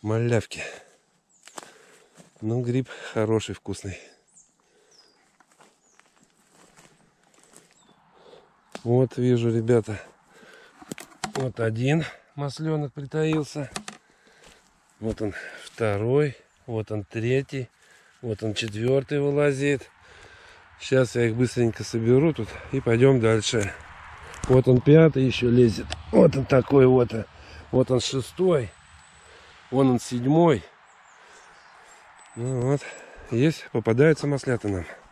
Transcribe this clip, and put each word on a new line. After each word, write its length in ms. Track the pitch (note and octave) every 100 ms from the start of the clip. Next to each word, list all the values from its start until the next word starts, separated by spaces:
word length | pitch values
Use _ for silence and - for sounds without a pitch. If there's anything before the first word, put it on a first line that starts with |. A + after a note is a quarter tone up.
Малявки. 600 | G#2+ A2 A#2+ A#2 - - - - - _ _ _ _ _ - - - - _ _ _ _ - _
Ну, 220 | A2 A#2
гриб 260 | A#2+ B2 B2+ - -
хороший, 420 | - G#2+ A2 -
вкусный. 440 | G2 - G2 G2 F2+ - _ _ _ _ _ _ _ _ _ _ _ _ _ _ _ - _ _ _ _ _ _ _ _ _ _ _ - _ _ _ _ _ _ - _ _ _ _ _ _ - - _ _ _ -
Вот 360 | A#2 B2 B2+ -
вижу, 360 | B2 A#2+ A#2
ребята. 460 | A#2 A2+ B2 G#2+ G#2 - _ _ _ - - - _ - - - - -
Вот 260 | F3 C3 -
один 460 | A2+ A2 B2+ D#3+ D3+ - _
масленок 600 | - C#3+ - D#3 D#3 D3
притаился. 760 | - C#3 D#3 D#3 D#3 C#3+ D#3 C3+ - - - _ _ _ _ - - _ _ _ _
Вот 200 | A2 G#2+
он 140 | G#2+ F#2+ - -
второй. 720 | - - A2+ G2+ A2 C3+ D3 A#2+ _ _
Вот 260 | - A2+ G#2
он 140 | G#2+
третий. 640 | G2 A2+ A#2 C3 C3+ C3+ A#2+ _ _ _ _ _
Вот 200 | B2 G#2+
он 120 | A2
четвертый 680 | G2+ A#2 G#2 A#2 C3+ C3 D3
вылазит. 680 | C#3+ C#3+ D3 C3+ C#3+ C#3+ - _ - - - - - - - -
Сейчас 340 | - C3 B2
я 120 | A#2+ A#2
их 100 | A2
быстренько 480 | B2 - A#2+ G#2+
соберу 480 | G#2+ A#2 A2+ B2+ D#3+
тут 160 | C#3+ G#2+ - -
и 80 | C3+
пойдем 400 | B2 A#2 C3+ C3+
дальше. 540 | A2+ A2+ G#2 A#2 G2+ - - - - - - -
Вот 220 | - C3 B2+
он 140 | B2+
пятый 440 | C3 D3+ D#3+ C3+
еще 260 | C3 A#2 A#2+
лезет. 360 | A#2+ B2 F#2+ - - -
Вот 240 | - - C3+
он 100 | B2+
такой 400 | C3+ A#2 C#3 C3
вот. 240 | B2+ B2 A2+ G2+ - - - -
Вот 200 | C3 B2+
он 100 | B2+
шестой. 680 | - C3+ A#2+ - F#3 D#3+ G#2 - _ - - - - - - - -
Вон 200 | B2 C3+
он 100 | B2
седьмой. 640 | - B2 B2 D#3 E3+ B2 - _ _ _ _ - - - - - - - - - - - -
Ну 260 | - B2 C3
вот. 200 | B2 C#3+ - - - - -
Есть, 380 | A#2 D3 D#3 -
попадаются 560 | A#2 A2+ A2+ D3+ D#3 C#3+
маслята 420 | C#3 - A#2+ G#2
нам. 160 | F#2+ D#2+ - -